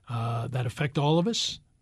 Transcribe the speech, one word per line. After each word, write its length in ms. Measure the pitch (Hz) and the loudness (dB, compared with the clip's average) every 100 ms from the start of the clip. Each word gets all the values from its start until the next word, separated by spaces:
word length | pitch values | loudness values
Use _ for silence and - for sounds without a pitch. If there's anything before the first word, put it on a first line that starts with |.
| - | -8
uh, 380 | 117 117 117 120 | -4 -2 -2 -2
that 180 | 127 117 | -2 -4
affect 320 | - 143 151 | -2 -2 2
all 200 | 143 160 | 4 4
of 80 | 185 | 2
us 320 | 226 - - _ _ | 0 -4 -6 _ _